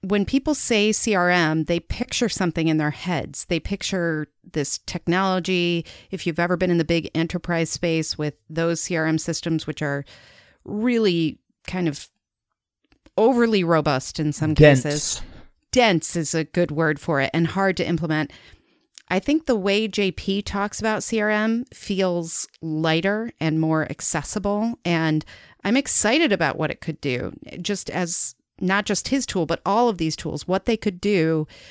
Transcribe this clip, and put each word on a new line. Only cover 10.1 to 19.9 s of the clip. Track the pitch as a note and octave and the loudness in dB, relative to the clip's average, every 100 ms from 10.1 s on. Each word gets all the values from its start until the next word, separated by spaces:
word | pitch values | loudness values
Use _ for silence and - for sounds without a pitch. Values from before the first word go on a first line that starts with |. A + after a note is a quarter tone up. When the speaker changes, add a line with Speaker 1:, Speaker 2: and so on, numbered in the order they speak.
| - - - _ _ - | -18 -20 -20 _ _ -10
Speaker 1:
really | G#3 A#3+ A#3 G#3+ E3+ D#3+ - _ _ - | -2 0 2 2 2 0 -4 _ _ -8
kind | F#3 E3+ | -2 -2
of | C#3+ - _ _ _ _ _ _ _ _ _ _ - | -4 -14 _ _ _ _ _ _ _ _ _ _ 2
overly | A3 B3 A#3 G#3+ | 4 4 4 2
robust | E3+ E3 D3 C3 - - | 4 2 4 0 -2 -2
in | D3+ | -2
some | C#3+ D#3 | 0 0
Speaker 2:
Dense. | D3+ D3+ C3 | 8 10 10
Speaker 1:
cases. | D3 D3 - - - - - _ _ | 2 -2 -4 -6 -10 -14 -20 _ _
Dense | B3 A#3 E3+ - F3 | 4 4 4 0 -4
is | D3+ E3 | -2 -2
a | |
good | D3 - F3 | -2 0 0
word | D3+ D#3+ D3+ | 2 0 0
for | - C#3+ | -2 0
it, | C3+ | 0
and | D#3+ E3 | 2 0
hard | F#3+ G3 F#3 | 2 0 0
to | F3 | -2
implement. | E3 D#3+ D#3 D#3 - - - _ _ _ - _ | -2 0 -2 -2 -8 -20 -20 _ _ _ -20 _
I | F#3 | -2
think | - D4+ - | 0 0 0
the | A3+ | 0
way | F#3+ G3+ | 2 0
J | A3 | 0